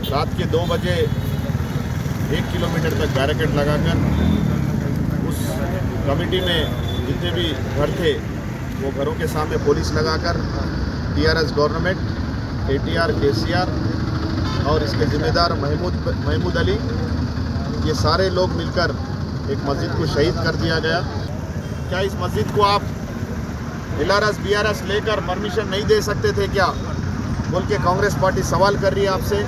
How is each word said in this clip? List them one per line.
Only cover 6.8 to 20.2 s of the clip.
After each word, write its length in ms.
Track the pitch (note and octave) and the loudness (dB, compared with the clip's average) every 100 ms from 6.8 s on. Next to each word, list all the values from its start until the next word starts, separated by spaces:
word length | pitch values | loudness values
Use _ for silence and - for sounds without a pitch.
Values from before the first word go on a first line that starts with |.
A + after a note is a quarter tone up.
| - - B2+ | -2 -2 -2
जितने 240 | C3+ F3 | -2 -2
भी 160 | F3 E3+ C#3+ - B2+ | -2 -2 -2 -2 0
घर 160 | D3+ | 0
थे 200 | D3+ E3 B2+ - - - - - - | 2 0 0 -4 -6 -6 -6 -6 -4
वो 140 | C3+ | -4
घरों 220 | C3+ C#3 - | -2 -2 -2
के 120 | C3 | -2
सामने 280 | D#3 D3+ D3+ C#3+ | -2 -2 0 2
पुलिस 260 | D3 - | 2 2
लगाकर 460 | D3+ D#3 D#3+ E3 E3 - - - - - - - - | 0 0 0 0 -2 -2 -2 -2 -2 -2 -2 -2 2
टीआरएस 360 | D#3 E3 D3+ | 2 2 2
गवर्नमेंट, 1160 | C#3+ D3 D#3+ E3+ F#3+ - - - - - - - | 2 2 2 0 0 -2 -2 -2 -4 -4 -4 0
एटीआर, 400 | C#3 C#3+ E3 E3 C3+ | 0 0 0 2 2
केसीआर 560 | C#3+ C#3 - F3 F3+ C3+ - - - - - - - - C#3 | 2 2 0 0 0 0 0 0 0 -2 -2 0 0 0 2
और 140 | D#3 | 2
इसके 220 | D3+ - D3+ | 2 2 2
ज़िम्मेदार 460 | D3 D#3+ E3 E3+ E3 | 2 2 2 2 2
महमूद, 420 | C#3+ D3+ F3+ F3 E3+ E3 | 0 0 0 0 0 0
महमूद 380 | C#3 D#3+ F3 E3 | 0 0 0 2
अली, 200 | F3 G3+ - - - - - - - - - - - | 2 2 0 -2 -2 -2 -2 -2 -2 -2 -2 -2 0
ये 80 | D3+ | 2
सारे 320 | D3+ E3+ F#3+ | 2 4 2
लोग 200 | F3+ F3+ | 2 2
मिलकर 420 | E3+ D#3+ F3 E3 - - - - - - | 0 -2 0 0 0 -4 -4 -4 -4 -2
एक 120 | C#3+ | -2
मस्जिद 320 | - C#3+ E3 | -2 -2 0
को 140 | D#3 D#3+ | 0 0
शहीद 280 | C#3+ | 2